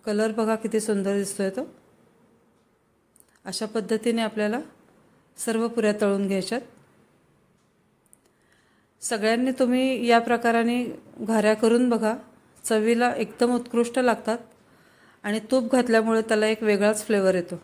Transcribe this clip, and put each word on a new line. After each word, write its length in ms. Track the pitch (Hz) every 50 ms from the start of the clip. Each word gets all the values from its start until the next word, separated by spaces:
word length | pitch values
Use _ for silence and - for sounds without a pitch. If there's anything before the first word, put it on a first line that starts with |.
| _
कलर 280 | - 214 208 220 220 214
बघा 240 | 226 220 214 226
किती 240 | 220 - 214 202 220
सुंदर 320 | 214 220 214 196 190 196 202
दिसतोय 380 | 202 196 196 - - 196 190
तो. 240 | 190 - 302 - - _ _ _ _ _ _ _ _ _ _ _ _ _ _ _ _ _ _ _ _ _ _ _ _ _ _ _ _ _ _ _ _ _ _
अशा 220 | 185 190 - 220
पद्धतीने 560 | 208 214 226 214 226 226 220 220 240 226 226 226
आपल्याला 380 | 214 220 214 214 208 220 254 311 - - _ _ _ _ _ _ _ _ _ _ _ _
सर्व 320 | - - - 220 226 226 233
पुऱ्या 240 | 233 233 214 208 208 208
तळून 260 | 220 202 202 196 202
घ्यायच्यात. 340 | 190 196 190 185 190 226 247 - - - _ _ _ _ _ _ _ _ _ _ _ _ _ _ _ _ _ _ _ _ _ _ _ _ _ _ _ - _ _ _ _ _ _ _ _ _ _ _ _ _ _ _ _ _ -
सगळ्यांनी 480 | - 240 214 208 220 226 233 254 262
तुम्ही 560 | 254 254 262 240 247 254 262 262 262 240 240
या 120 | 233 233 233
प्रकाराने 680 | 233 233 240 233 233 233 233 233 233 233 240 247 247 214 - - - - - -
घाऱ्या 360 | 226 202 226 220 208 214 214
करून 340 | 214 233 226 233 240 254 247
बघा, 280 | 240 220 214 214 220 262 - - _ _ _ _ _ _ -
चवीला 500 | - 226 214 214 226 233 233 247 240 247
एकदम 400 | - 226 - - - 247 240 247
उत्कृष्ट 440 | 240 240 - - 233 240 233 233 262
लागतात 400 | 262 247 220 208 - - 220 240 - - - _ _ _ _ _ _ _ _ _ _ _ _ _ -
आणि 180 | 208 208 220 214 214
तूप 220 | - 262 233 233 -
घातल्यामुळे 500 | 254 240 247 226 226 220 226 226 220 220
त्याला 240 | 226 226 214 214
एक 160 | 214 220 220 233
वेगळाच 440 | 214 208 196 202 208 214 214 -
फ्लेवर 280 | - 220 202 190 185 185
येतो. 200 | 185 175 - 180 170